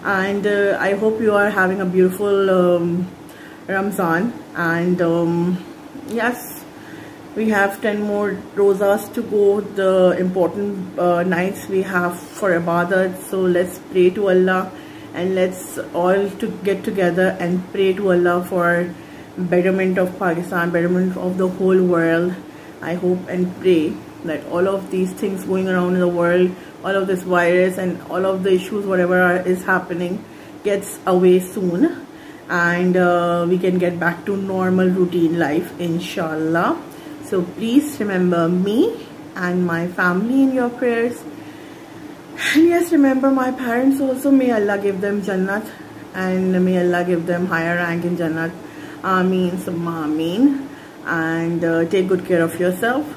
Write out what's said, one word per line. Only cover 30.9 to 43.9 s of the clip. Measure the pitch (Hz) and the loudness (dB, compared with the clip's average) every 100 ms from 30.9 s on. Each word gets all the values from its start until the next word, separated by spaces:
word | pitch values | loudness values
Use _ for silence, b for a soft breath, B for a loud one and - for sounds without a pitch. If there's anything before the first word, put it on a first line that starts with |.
| - - | -6 2
away | 180 180 180 | 4 6 6
soon, | 180 - 185 175 302 - - B B B B | 2 -4 -2 2 2 0 -12 B B B B
and, | 180 170 175 180 180 | 0 2 2 2 4
uh, | 180 175 175 175 170 | 4 4 2 0 2
we | 180 | 2
can | 185 180 | 2 2
get | 175 170 | 0 0
back | 170 170 - | -2 -2 -4
to | 202 | -4
normal | 190 185 185 185 185 | -2 -2 2 2 2
routine | 185 175 175 165 170 | 2 0 2 0 2
life, | 151 151 180 - | 0 0 -4 -6
inshallah. | 175 165 180 - 165 156 160 165 202 330 - B B B | -4 -4 -4 -6 -4 -2 0 0 0 -2 -8 B B B
So | - 190 | -4 -4
please | 180 - 226 247 302 - | -4 -4 2 2 0 -6
remember | 202 190 180 170 165 | -4 0 0 2 2
me | 180 196 220 392 - B B - - | 0 0 2 0 -2 B B -16 -8
and | 180 180 180 | -4 -2 -2
my | 165 175 | -2 -4
family | 180 180 180 220 269 | -2 0 0 0 2
in | 269 | 2
your | 262 240 | 2 -2
prayers. | 240 254 233 240 233 - B B B B B B B B B - - - | -2 -2 0 -2 -4 -14 B B B B B B B B B -18 -8 0
And | 285 330 | 4 6
yes, | 339 339 | 6 2
remember | 330 277 262 269 | 4 4 4 2
my | 269 254 | 2 0
parents | 254 254 233 269 | -2 -2 2 2